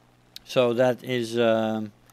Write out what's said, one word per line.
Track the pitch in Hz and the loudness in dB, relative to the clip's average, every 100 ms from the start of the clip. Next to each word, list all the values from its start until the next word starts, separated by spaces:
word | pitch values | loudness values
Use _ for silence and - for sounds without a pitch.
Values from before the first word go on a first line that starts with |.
| _ _ _ - | _ _ _ -20
So | - 131 120 | -4 0 2
that | 117 127 117 | 2 0 0
is, | 131 123 113 117 | -4 -4 -2 0
um, | 113 113 110 110 107 - _ | 2 2 0 -4 -8 -14 _